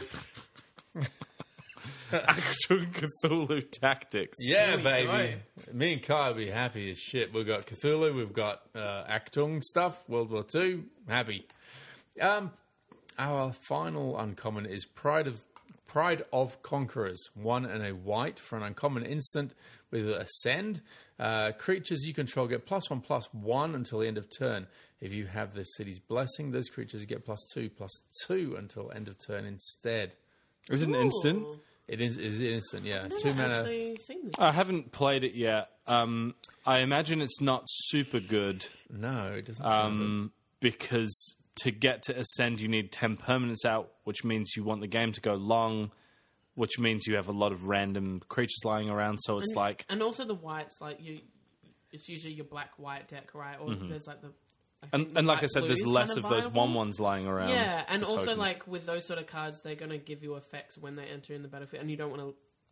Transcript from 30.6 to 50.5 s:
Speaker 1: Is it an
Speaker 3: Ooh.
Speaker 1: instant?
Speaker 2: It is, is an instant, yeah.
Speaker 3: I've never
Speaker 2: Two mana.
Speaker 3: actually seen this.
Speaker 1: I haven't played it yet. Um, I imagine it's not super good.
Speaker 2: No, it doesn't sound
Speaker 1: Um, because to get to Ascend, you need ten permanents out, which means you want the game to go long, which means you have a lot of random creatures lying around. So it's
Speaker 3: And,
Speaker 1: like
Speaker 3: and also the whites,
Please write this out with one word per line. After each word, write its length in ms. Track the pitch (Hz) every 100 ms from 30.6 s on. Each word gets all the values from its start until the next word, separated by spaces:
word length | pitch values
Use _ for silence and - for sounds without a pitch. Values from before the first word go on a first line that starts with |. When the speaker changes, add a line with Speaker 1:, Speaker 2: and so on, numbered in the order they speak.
| -
Speaker 1:
Is 120 | 135
it 80 | 156
an 60 | 135
Speaker 3:
Ooh. 60 |
Speaker 1:
instant? 460 | 127 - 147 190 220 151 - _ -
Speaker 2:
It 120 | 113
is, 180 | 117 117
is 220 | 107 107
an 60 | 123
instant, 380 | 113 104 104 98
yeah. 180 | 98
Speaker 3:
I've 60 | 95
never 120 | 98
Speaker 2:
Two 120 | 139
mana. 200 | 135 127 117
Speaker 3:
actually 380 | 113 233 226 220
seen 280 | - 330 269
this. 100 | 160
Speaker 1:
I 120 | 170
haven't 400 | 151 190 180 123
played 300 | - 139 139 131
it 80 |
yet. 360 | 117 113 110 98 _ -
Um, 480 | 120 117 117 117 - - - -
I 140 | 131
imagine 420 | 131 143 151 160
it's 200 | 139 -
not 220 | 139 131 -
super 520 | - - 151 135 123
good. 440 | 92 107 101 92 - - -
Speaker 2:
No, 440 | 104 113 131 95
it 120 | 104 104
doesn't 200 | 113 120
sound 360 | 110 107 107
Speaker 1:
Um, 300 | 104 104 104 _ _ -
because 760 | 127 - - 120 110 - - - _ -
to 160 | 131
get 320 | 107 131 123
to 140 | - 127
Ascend, 440 | 120 - 120 117
you 60 | 110
need 220 | 110 98
ten 240 | - 117 107
permanents 480 | - 127 120 113 120
out, 260 | 110 - _ -
which 180 | 104
means 300 | 117 110 104 -
you 80 |
want 160 | 107 107
the 60 | 101
game 240 | 113 113
to 80 | 104
go 120 | 113
long, 580 | 101 101 113 113 110 104 - _ _ _ _ _ -
which 240 | 113 -
means 280 | 117 110 107
you 80 | 104
have 120 | 92
a 60 |
lot 180 | 101 101
of 160 | 92 92
random 540 | 101 98 98 98 92 -
creatures 320 | - 120 -
lying 260 | 113 107 107
around. 280 | 104 104 104
So 200 | - 104
it's 100 | 101
Speaker 3:
And, 80 | 107
Speaker 1:
like 280 | 101 104 -
Speaker 3:
and 120 | -
also 220 | 220 226
the 120 | 247 196
whites, 420 | 160